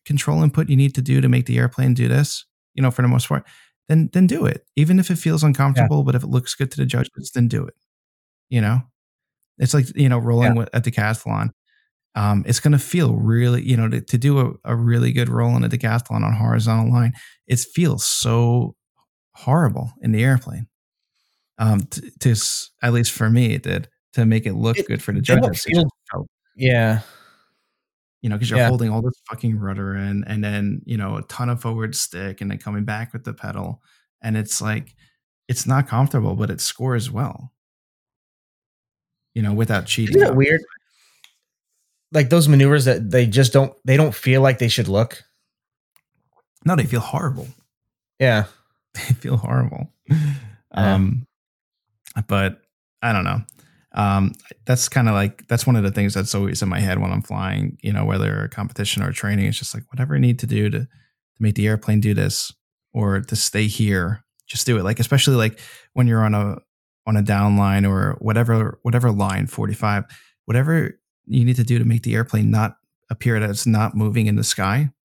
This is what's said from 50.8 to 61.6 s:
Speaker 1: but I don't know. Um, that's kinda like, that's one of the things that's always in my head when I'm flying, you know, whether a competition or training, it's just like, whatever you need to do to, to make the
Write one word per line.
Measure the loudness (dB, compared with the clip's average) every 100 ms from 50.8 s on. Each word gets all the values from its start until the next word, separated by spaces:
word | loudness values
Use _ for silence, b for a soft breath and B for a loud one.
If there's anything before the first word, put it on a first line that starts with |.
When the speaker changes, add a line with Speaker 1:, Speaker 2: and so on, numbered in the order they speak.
| 2 2 2 -2 -6 _ _ _ _ _ _ _ -14 -10 -2
Speaker 1:
but | 0 0 -4 _ _ _ _
I | -2
don't | 0
know. | -2 -4 -6 b b b b
Um, | -2 0 2 0 -4 -16 -10
that's | -2 -2 0
kinda | 0 2
like, | 2 0 -4 -4
that's | -2 2
one | 2
of |
the | 2
things | 0 -2
that's | -2 -4
always | -2 -2 -2
in | -2
my | -2
head | -2 -2
when | -2
I'm | -4
flying, | -6 -6 -4 -4 -6 -6
you | -6
know, | -2
whether | -2 -2 -2 -4
a | -6
competition | -8 -10 -6 -6 -4
or | -6
training, | -6 -4 -2 -2
it's | -4
just | -8
like, | -12 -12
whatever | -6 -4
you | 0
need | 0 0
to | -2
do | -2 -2
to, | -4
to | -8 _ _ _ _ -4
make | -2
the | 0